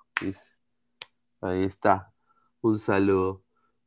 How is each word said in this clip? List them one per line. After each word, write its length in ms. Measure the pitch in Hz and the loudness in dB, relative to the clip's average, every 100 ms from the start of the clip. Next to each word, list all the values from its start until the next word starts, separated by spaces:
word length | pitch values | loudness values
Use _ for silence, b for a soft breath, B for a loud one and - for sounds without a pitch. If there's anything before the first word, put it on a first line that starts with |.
| _ - | _ -8
dice. 360 | 98 - - _ _ _ _ _ - _ _ _ | -8 -10 -20 _ _ _ _ _ -20 _ _ _
Ahí 240 | 92 92 | -6 -2
está. 480 | 95 - - 190 - _ _ _ _ _ | -4 0 2 2 -2 _ _ _ _ _
Un 180 | 113 107 | -2 0
saludo. 680 | 117 98 98 95 92 95 _ _ _ _ | 0 2 4 2 0 -4 _ _ _ _